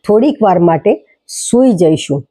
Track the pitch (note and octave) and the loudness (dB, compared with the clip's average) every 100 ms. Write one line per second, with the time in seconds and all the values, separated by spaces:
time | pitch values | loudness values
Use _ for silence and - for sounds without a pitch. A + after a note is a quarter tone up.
0 | - G#3+ C#4+ - G#3+ F3 E3+ D#3+ G#3 C#4 | 0 0 0 0 0 2 2 0 -2 -4
1 | _ _ _ - - A#3 C4 F3+ E3+ D#3 | _ _ _ -14 -2 0 2 2 0 0
2 | - C#3+ - | -4 -8 -8